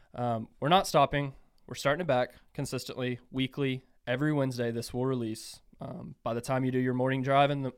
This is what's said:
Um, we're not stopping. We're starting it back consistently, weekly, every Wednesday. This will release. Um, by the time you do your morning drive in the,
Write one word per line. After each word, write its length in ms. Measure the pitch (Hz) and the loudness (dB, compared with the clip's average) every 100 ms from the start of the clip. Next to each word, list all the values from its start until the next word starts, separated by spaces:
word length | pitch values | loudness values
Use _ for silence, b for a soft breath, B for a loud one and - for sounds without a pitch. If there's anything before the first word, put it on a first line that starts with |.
| b | b
Um, 340 | - 120 113 - - | -6 -4 -4 -6 -4
we're 100 | 139 | 2
not 160 | 185 - | 4 4
stopping. 480 | 151 139 143 139 - - _ - | 4 4 2 -2 -8 -20 _ -16
We're 80 | - | -2
starting 260 | 139 156 | 0 0
it 60 | 170 | 2
back 260 | 123 123 - _ - | 2 2 -4 _ -8
consistently, 640 | 135 131 - - 123 120 - | -6 -6 -8 -6 -4 -6 -6
weekly, 540 | 131 131 - 135 127 - _ - | -2 -2 0 -2 -2 -8 _ -4
every 260 | 127 151 | 0 2
Wednesday. 380 | 147 131 120 117 | 2 0 0 -2
This 200 | 117 - | -2 -4
will 140 | 123 131 | -2 0
release. 540 | 127 113 110 - - _ - | 0 -2 -6 -10 -18 _ -14
Um, 360 | 127 - - - | -12 -12 -14 -10
by 100 | 117 | -6
the 80 | 117 | -4
time 240 | - 131 131 | -2 0 2
you 60 | |
do 80 | 127 | 0
your 160 | 127 127 | 0 0
morning 260 | 131 135 | 0 0
drive 300 | 131 139 143 | 4 4 4
in 100 | 143 | 2
the, 100 | 131 | -4